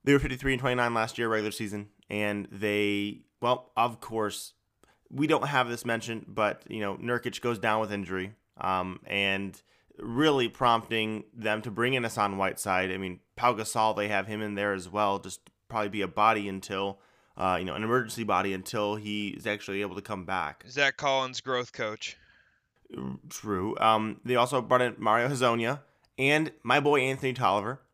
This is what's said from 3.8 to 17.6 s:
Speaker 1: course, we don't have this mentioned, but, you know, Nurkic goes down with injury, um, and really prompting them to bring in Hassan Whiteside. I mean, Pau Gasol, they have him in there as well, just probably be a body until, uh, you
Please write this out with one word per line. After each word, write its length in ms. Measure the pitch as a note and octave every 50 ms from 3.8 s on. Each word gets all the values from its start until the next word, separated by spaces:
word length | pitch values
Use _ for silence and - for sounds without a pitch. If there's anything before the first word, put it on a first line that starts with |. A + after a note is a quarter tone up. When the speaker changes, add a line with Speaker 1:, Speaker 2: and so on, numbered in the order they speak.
| A#2 A#2+ A#2 -
Speaker 1:
course, 540 | - - A2 A2+ G#2+ G#2 - - - - _ _ _ _ _ _ _ _ _ _ _ _
we 160 | - C3+ D3+
don't 200 | D3+ D#3 C#3+ -
have 220 | C#3+ D3 C3 B2 A#2
this 160 | A#2+ A2+ -
mentioned, 400 | A#2+ A#2 A2+ A2+ A#2+ A2+ G#2+ -
but, 360 | - G2+ A2 G#2+ G#2 - - -
you 120 | - - A2
know, 180 | G#2+ G2+ G2
Nurkic 440 | - - A#2 B2 A#2 - A#2 G2 -
goes 180 | - A#2+ A#2 G#2
down 200 | A#2 A2 G#2+ A2
with 140 | A2 G2+ G#2
injury, 400 | G2+ F#2+ F2 F#2+ F#2 F#2 G2+ A2 _ _ _ _
um, 440 | - - F#2 F#2+ F#2 F2+ F#2+ F2+ - -
and 560 | - G2 G2 G2+ G2 G2 F#2+ G2 F#2+ E2 - _ _ _ _ _ _ _ -
really 500 | - A#2 A#2 B2+ D3+ D#3+ C#3+ C3+ A#2+ A2+
prompting 760 | - - C3 A#2+ A#2 A2+ A2 - A2+ A2 A2 A2 A2 G#2+ - _
them 300 | _ A#2+ G#2+ G#2+ G#2+ A2
to 80 | A2 B2
bring 240 | G2+ G#2 A#2 B2 C3+
in 80 | B2+
Hassan 360 | A#2+ A2+ G#2+ A#2 G#2 G2+ G2
Whiteside. 520 | G2 G2 F#2+ - - - G#2 F#2 F#2 F#2+ F#2
I 80 | F#2
mean, 220 | F#2+ F#2+ F#2 F2+ - _ _ _
Pau 180 | - A#2+ B2 A#2+
Gasol, 420 | G#2 A2 - - A#2 A2 A2 G#2+
they 120 | G#2+ G#2
have 180 | G#2 G#2+ G2 F#2+
him 160 | G#2 G#2+ G#2
in 140 | A2 G#2 G2+
there 180 | G2+ G2+ G#2 G2
as 160 | F#2+ F2 F2+
well, 300 | F2 G#2 G#2+ G2+ G2 G2
just 220 | - F#2+ - - _ - _ _ _
probably 220 | _ A#2+ A2 G#2 G#2
be 120 | G2 G#2
a 60 | G2
body 420 | F2 D#2+ G#2 G#2+ A2 A2+ A2 G2+ G2+
until, 520 | F#2+ F#2+ F#2 - G2 F#2+ G2 G2 G2 _ _ _ _ _ _ _ _
uh, 200 | - - F#2 F#2
you 60 | E2+